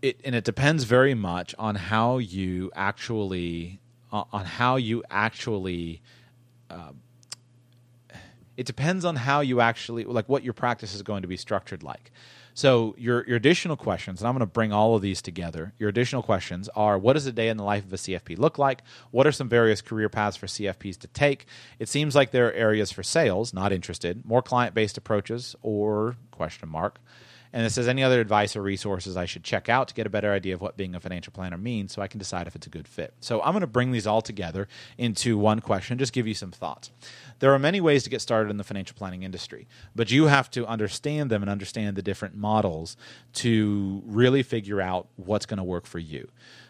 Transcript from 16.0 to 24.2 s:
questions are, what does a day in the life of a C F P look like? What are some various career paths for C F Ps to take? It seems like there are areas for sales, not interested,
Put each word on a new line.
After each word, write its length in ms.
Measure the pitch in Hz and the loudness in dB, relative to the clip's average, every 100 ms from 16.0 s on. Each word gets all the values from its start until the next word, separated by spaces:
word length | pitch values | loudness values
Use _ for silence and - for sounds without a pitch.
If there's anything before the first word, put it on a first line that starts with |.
| 123 131 | 0 -2
questions 480 | - 98 - 90 104 | 0 0 0 -8 -8
are, 260 | - 107 98 | 0 2 4
what 140 | 104 | 6
does 140 | 147 135 | 4 2
a 60 | |
day 160 | 113 113 | -2 0
in 100 | 110 | 0
the 60 | |
life 200 | 101 104 | 0 -2
of 80 | 98 | -2
a 60 | 92 | -10
C 160 | - | -6
F 100 | 90 | -8
P 100 | - | -6
look 220 | 85 147 - | 0 0 4
like? 260 | 139 131 - - - | 0 0 -10 -20 -6
What 160 | 117 147 | 0 0
are 60 | |
some 180 | 135 127 | 0 0
various 320 | 117 113 104 | 4 4 2
career 260 | - 110 107 | -2 -4 -2
paths 300 | - 104 - | 0 -4 -4
for 80 | 95 | -12
C 200 | - 101 | -6 -6
F 120 | 95 | -6
Ps 180 | 101 92 | -10 -12
to 100 | - | -14
take? 360 | - 143 139 - - - - | 2 2 2 -8 -20 -20 -10
It 120 | 123 | -4
seems 240 | 143 151 | 0 4
like 160 | 139 131 | 4 6
there 180 | 127 120 | 6 4
are 40 | |
areas 380 | 101 110 107 101 | 4 2 4 0
for 120 | - | -4
sales, 500 | - 160 143 92 120 | 0 4 4 2 -2
not 200 | 92 101 | -2 0
interested, 520 | 95 - 85 87 101 | 0 -4 -6 -6 -6